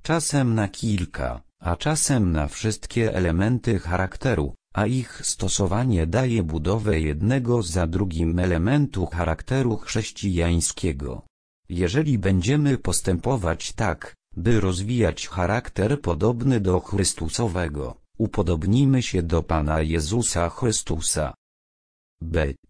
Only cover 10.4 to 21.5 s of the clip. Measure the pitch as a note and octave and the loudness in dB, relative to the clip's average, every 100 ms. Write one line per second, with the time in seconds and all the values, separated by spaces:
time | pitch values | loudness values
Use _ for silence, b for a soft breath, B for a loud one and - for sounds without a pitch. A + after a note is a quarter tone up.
10.4 | E2+ E2+ - - F#2 C2+ C#2 B1 - _ | 2 2 0 -2 -4 -4 -6 -10 -14 _
11.4 | _ _ - F2 F2 B2+ D#3 A#2+ F#2+ F#2+ | _ _ -10 -2 0 2 2 2 4 2
12.4 | F2+ D3 C#3+ B2+ - - - F2 A2+ C3 | 2 2 2 0 0 0 0 0 0 0
13.4 | F2 E2 - - G#2+ D#2+ - - _ - | 0 -2 -4 -2 -2 -2 -8 -20 _ -2
14.4 | F#2 A2+ G2 F2+ G2+ B2 F#2 - - - | 2 4 4 0 -2 2 2 0 -6 -2
15.4 | F2 A2+ - - G2+ C#3+ - D#2+ G#2+ A#2+ | 0 0 -2 -2 0 0 0 0 2 2
16.4 | C3 A#2+ F#2 F2+ - G2 F#2 - E2+ - | 2 2 2 0 0 0 0 -2 -4 -2
17.4 | A#2 F2+ E2 D2 B1+ - _ - A2 - | -2 -2 -4 -4 -8 -10 _ -4 -2 0
18.4 | F2 E2+ F2+ A#2 C#3 C3 A#2+ F#2 E2 E2+ | 0 0 2 4 4 4 2 -2 0 0
19.4 | - D#2+ D2+ D#2+ D#2+ E2 D2+ A#2 A#2+ E2+ | 0 0 0 0 0 0 0 0 0 0
20.4 | E2+ - A#2+ A2 - D#2+ - D#2+ D2 - | -2 -2 -2 -2 -2 -4 -2 -2 -4 -6
21.4 | _ | _